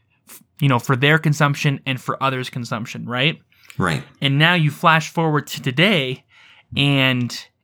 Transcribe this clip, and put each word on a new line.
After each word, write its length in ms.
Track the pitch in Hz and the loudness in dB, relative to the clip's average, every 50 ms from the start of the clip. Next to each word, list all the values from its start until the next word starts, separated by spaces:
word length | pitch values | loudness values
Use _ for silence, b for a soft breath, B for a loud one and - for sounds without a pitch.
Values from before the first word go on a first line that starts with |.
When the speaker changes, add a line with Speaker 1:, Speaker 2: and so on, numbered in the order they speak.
| _ _ _ _ _ - | _ _ _ _ _ -20
Speaker 1:
f-, 140 | - - _ _ _ - | -20 -20 _ _ _ -2
you 100 | 147 139 | 0 2
know, 100 | 127 120 | 2 2
for 160 | - - 135 | 2 0 0
their 220 | 120 135 143 156 160 | 2 4 4 4 4
consumption 640 | - 160 147 - 151 143 139 - - 147 139 147 - | 2 2 0 2 0 0 0 0 -2 -2 -2 -2 -4
and 140 | 135 131 120 | -6 -8 -6
for 220 | - - - - | -6 -8 -6 -4
others' 280 | 131 135 131 127 127 - | -4 -4 -2 -4 -6 -8
consumption, 560 | - 131 120 - 131 110 117 - - 117 110 | -8 -10 -8 -8 -8 -8 -8 -10 -12 -12 -10
right? 340 | 113 120 123 135 160 - - _ _ B B B B B B | -6 -4 -2 0 -2 -2 -4 _ _ B B B B B B
Speaker 2:
Right. 260 | 95 87 78 - - - - - | -2 -2 -2 -2 -6 -10 -10 -4
Speaker 1:
And 160 | - 139 139 143 | -2 0 2 4
now 160 | 156 170 180 | 4 4 4
you 160 | 175 156 147 | 4 2 0
flash 420 | - - - 170 160 160 156 - | 0 0 2 2 2 2 0 -2
forward 360 | - 170 165 160 151 147 139 - | -2 -2 0 0 0 -2 -2 -4
to 140 | - - | -8 -8
today, 640 | - 139 123 135 170 208 220 160 135 127 131 - _ b b b b b b b b b - 127 | -6 -4 0 2 2 2 2 0 -2 -4 -6 -10 _ b b b b b b b b b -2 0
and 680 | 139 143 143 139 131 131 127 123 123 117 - - - - _ _ | 2 2 4 4 2 2 2 0 -2 -4 -6 -10 -14 -16 _ _